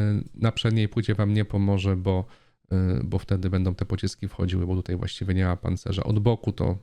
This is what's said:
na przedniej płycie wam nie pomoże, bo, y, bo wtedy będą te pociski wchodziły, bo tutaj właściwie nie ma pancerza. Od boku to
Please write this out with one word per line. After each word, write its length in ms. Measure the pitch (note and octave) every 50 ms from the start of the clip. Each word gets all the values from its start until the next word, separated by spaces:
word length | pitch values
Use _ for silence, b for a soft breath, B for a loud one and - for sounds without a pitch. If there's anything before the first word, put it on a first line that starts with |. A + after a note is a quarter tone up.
| G#2 G#2 G#2 - - - -
na 180 | - A2 A2+
przedniej 380 | - - - A#2 A2 A2+ G#2+ G2+
płycie 260 | - A#2+ G#2 - G#2+
wam 180 | G2 G#2 G2+ G#2
nie 120 | G#2+ G#2
pomoże, 500 | - - G2+ G2 G2 G2+ F#2+ F#2 G2 F#2+
bo, 300 | F#2 F2+ G2 F#2+ F#2 F#2 b b b b b b b _ -
y, 40 | F#2 F#2 F#2 F2+ F#2 B1 -
bo 160 | - F#2+ -
wtedy 300 | - - G2 F2+ F#2 F#2
będą 260 | F#2 F#2+ F2+ F#2+ F#2
te 100 | - F#2+
pociski 420 | - G2+ F#2+ - - - - - F#2
wchodziły, 400 | - - F2+ F2+ F2+ F#2 F2 F2+
bo 80 | F#2
tutaj 200 | F#2 F2+ - F#2
właściwie 380 | F2 - F2 - - F#2 F#2+ F#2
nie 120 | F#2+ F#2
ma 100 | F2+ F2+
pancerza. 480 | F2+ - E2+ F#2 G2 - - F#2+ G2 -
Od 160 | - A2 G#2+
boku 320 | G#2 A#2+ A2+ - - A2
to 260 | G2 - - F#2+ F2+ G2